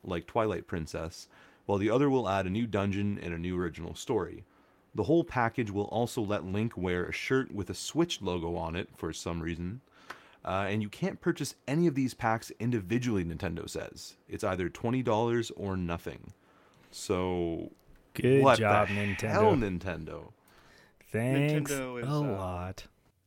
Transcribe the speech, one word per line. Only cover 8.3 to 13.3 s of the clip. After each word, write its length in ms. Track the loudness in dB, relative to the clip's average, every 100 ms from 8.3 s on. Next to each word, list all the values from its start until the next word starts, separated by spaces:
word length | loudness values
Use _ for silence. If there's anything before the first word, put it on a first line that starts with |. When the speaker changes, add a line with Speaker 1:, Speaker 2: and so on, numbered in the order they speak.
| -2 -2
Speaker 1:
on 220 | -2 -2 -4
it 120 | -6
for 180 | -6 -6
some 300 | -4 -4 -4
reason. 380 | -4 -4 -6 -8 -14 -20 -18 -18 -20 -12
Uh, 220 | -4 -2 0
and 100 | -2
you 80 | -2
can't 320 | -2 -4 -2
purchase 360 | -2 0 -2 -8 -2
any 180 | 2 2
of 60 | 2
these 180 | 0
packs 360 | 0 0 0 -2 -4
individually, 640 | 0 0 2 0 2 0
Nintendo 440 | 0